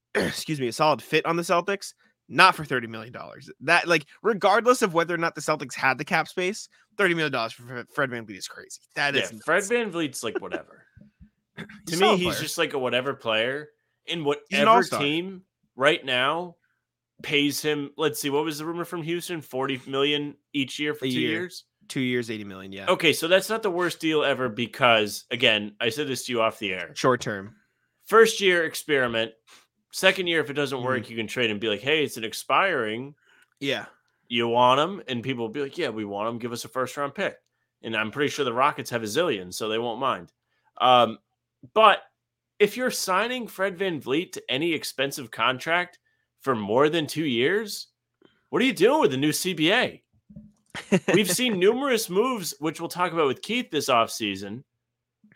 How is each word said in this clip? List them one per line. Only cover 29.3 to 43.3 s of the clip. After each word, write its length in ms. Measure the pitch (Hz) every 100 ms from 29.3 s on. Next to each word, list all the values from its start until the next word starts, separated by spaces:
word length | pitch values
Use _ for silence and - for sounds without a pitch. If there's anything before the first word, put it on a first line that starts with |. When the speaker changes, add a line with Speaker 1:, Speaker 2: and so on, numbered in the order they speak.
| - _ - _ _ _
Speaker 2:
Second 340 | - 190 190 175
year, 140 | 165
if 80 | 143
it 40 |
doesn't 280 | 139 139 131
work, 220 | 127 127
Speaker 1:
Mm-hmm. 80 | 113
Speaker 2:
you 60 | 113
can 100 | 107
trade 240 | 127 113
and 80 | 104
be 100 | 110
like, 120 | 101
"Hey, 220 | 135 160
it's 140 | 131 120
an 60 |
expiring. 880 | 110 - - 139 190 147 107 113 139 - _ _ _ _
Speaker 1:
Yeah. 260 | 139 113 - _ _ _ _
Speaker 2:
You 200 | 117 117
want 320 | 120 123 135
him?" 220 | 165 196 127
And 140 | 120
people 240 | 110 123 113
will 80 |
be 80 | 139
like, 160 | 139 165
"Yeah, 120 | 139
we 140 | 110
want 260 | 101 101 113
him. 100 | 117
Give 120 | 117
us 140 | 117 113
a 20 |
first 300 | 131 123 147
round 160 | 143
pick." 240 | 202 175 - _ _ _ _
And 120 | 113 110
I'm 140 | 110
pretty 220 | 127 147
sure 120 | 151
the 80 | 131
Rockets 360 | 117 143 147 -
have 140 | 123
a 20 | 107
zillion, 480 | 120 175 104 90
so 160 | - 107
they 80 | 110
won't 220 | 120 113
mind. 320 | 131 95 85 _ _ _ _ -
Um, 380 | 127 123 113 110 _ _ _ _ -
but 260 | 220 220 - - _ _ _ _ _
if 160 | 202 214
you're 160 | 254
signing 560 | - - 185 233